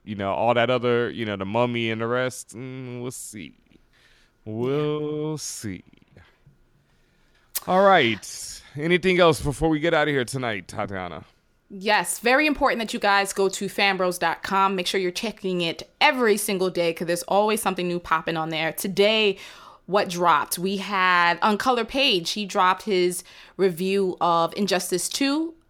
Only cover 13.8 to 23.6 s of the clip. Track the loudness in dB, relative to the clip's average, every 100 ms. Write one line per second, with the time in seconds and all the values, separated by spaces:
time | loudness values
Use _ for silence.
13.8 | 0 2 0 0 -2 -2 -2 2 2 0
14.8 | -2 -2 -2 -4 -8 -6 -4 -2 -2 -6
15.8 | -8 2 2 4 2 2 0 0 0 0
16.8 | -2 -2 -2 -2 0 2 2 0 -2 -2
17.8 | -2 -4 -2 -2 -2 -4 -4 -4 -4 -4
18.8 | -4 2 4 4 0 -2 -8 -20 -20 -20
19.8 | -2 -2 0 0 2 2 0 -4 -4 -4
20.8 | -4 0 2 4 4 2 0 2 2 0
21.8 | 0 0 2 0 -2 -6 -4 2 2 2
22.8 | 0 2 2 -2 -12 -20 -12 0